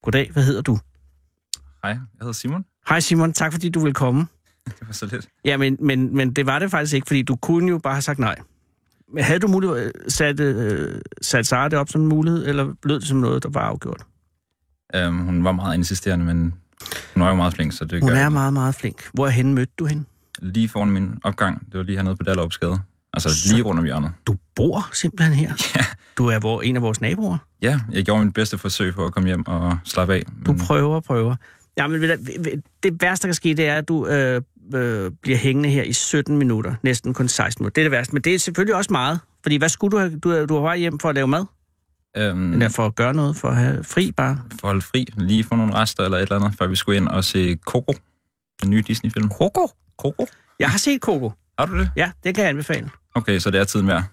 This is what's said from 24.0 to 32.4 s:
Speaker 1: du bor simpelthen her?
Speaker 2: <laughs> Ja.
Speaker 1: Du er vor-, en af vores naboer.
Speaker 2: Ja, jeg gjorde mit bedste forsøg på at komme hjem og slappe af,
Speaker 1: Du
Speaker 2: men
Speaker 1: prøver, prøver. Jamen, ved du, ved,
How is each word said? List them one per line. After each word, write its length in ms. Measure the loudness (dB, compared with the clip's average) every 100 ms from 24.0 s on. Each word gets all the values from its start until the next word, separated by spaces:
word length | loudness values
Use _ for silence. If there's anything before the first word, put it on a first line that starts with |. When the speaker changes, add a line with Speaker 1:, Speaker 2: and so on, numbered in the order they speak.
| -4 -4 -4
Speaker 1:
du 80 | -4 _ -2
bor 340 | 0 0 -4
simpelthen 400 | -4 -4 0 2
her? 200 | 2 0 -2 -2
Speaker 2:
<laughs> 100 | -2
Ja. 100 | -2 -6 _ 0
Speaker 1:
Du 80 | 2
er 120 | 2
vor-, 220 | 0 -2
en 140 | 0 0
af 60 |
vores 200 | -2 -2
naboer. 360 | -2 -2 -2 -4 _ _
Speaker 2:
Ja, 180 | -2 0 -2
jeg 140 | -2 2
gjorde 200 | 2 2
mit 80 |
bedste 240 | 0 -2 -2
forsøg 360 | -6 -2 -2
på 120 | -2 -4
at 80 |
komme 140 | 0 0
hjem 200 | 0 -2
og 300 | -2 0 -2
slappe 300 | -2 -2 2
af, 100 | 0 -2 -4 0
Speaker 1:
Du 60 |
Speaker 2:
men 100 | 0
Speaker 1:
prøver, 380 | 2 2 2 0
prøver. 360 | 0 0 0 -2 -8 _ _ -6
Jamen, 240 | -2 0
ved 160 | 0 0
du, 60 |
ved, 200 | -4 -8